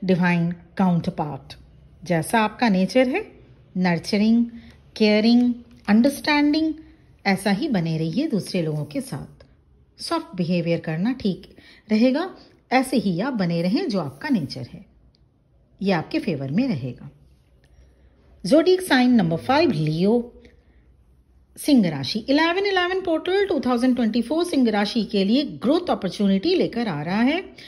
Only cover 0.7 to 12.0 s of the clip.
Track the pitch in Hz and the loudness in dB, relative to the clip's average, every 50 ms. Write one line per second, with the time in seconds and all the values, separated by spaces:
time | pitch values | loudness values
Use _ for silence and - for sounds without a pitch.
0.7 | - - 202 185 175 170 160 - 175 - 160 147 143 131 - - - - - - | -4 0 2 2 2 2 0 -2 -6 -6 -6 -8 -8 -12 -14 -18 -20 -20 -20 -20
1.7 | - - - - - - - - 180 165 156 - - 233 214 208 214 - - 240 | -20 -20 -20 -20 -20 -20 -6 -2 -2 -2 0 0 0 0 0 0 0 0 0 2
2.7 | 196 185 190 185 - 254 262 254 269 381 440 - - - - - - - - _ | 2 2 2 2 2 2 2 2 0 -2 -4 -6 -12 -20 -20 -20 -20 -20 -20 _
3.7 | _ 185 180 185 175 160 156 - - 170 208 220 226 233 240 233 - - - - | _ -2 0 0 0 0 -2 -2 0 2 2 4 4 2 2 0 -4 -12 -20 -20
4.7 | - - - - - - 220 214 208 214 214 226 240 240 247 247 240 - - - | -20 -20 -20 -20 -2 0 2 4 4 4 4 4 4 4 4 2 0 -2 -8 -16
5.7 | - - _ - 202 220 233 285 277 - - - 294 294 294 294 294 320 320 320 | -20 -12 _ 2 4 4 4 4 2 0 -2 0 0 2 2 2 2 2 0 -2
6.7 | 302 - - - - _ _ _ - _ _ 196 196 185 - 214 196 185 269 330 | -2 -6 -10 -18 -20 _ _ _ -20 _ _ -2 -2 0 0 0 0 0 0 -2
7.7 | 254 185 165 165 160 160 160 165 160 190 294 320 262 190 151 - - 185 165 156 | -2 -2 0 -2 -2 -2 -2 -2 -2 -2 -2 0 -2 -4 -4 -4 -4 -4 -4 -2
8.7 | 151 151 147 - - 277 247 - - 143 151 - - - - _ _ _ _ _ | -4 -4 -6 -6 -8 -10 -8 -8 -10 -12 -12 -14 -18 -20 -20 _ _ _ _ _
9.7 | _ _ _ _ _ - - - 339 330 320 - - 180 180 151 180 175 160 170 | _ _ _ _ _ -16 -8 -6 -4 -6 -6 -6 -6 -4 -2 0 0 0 0 0
10.7 | 170 160 160 - 160 160 185 233 269 262 - 214 175 - - - - - - - | -2 -2 -2 -6 -4 -2 -2 -2 -4 -2 -2 -4 -4 -4 -8 -18 -20 -20 -20 -20
11.7 | - - _ - 214 214 | -20 -20 _ -2 2 4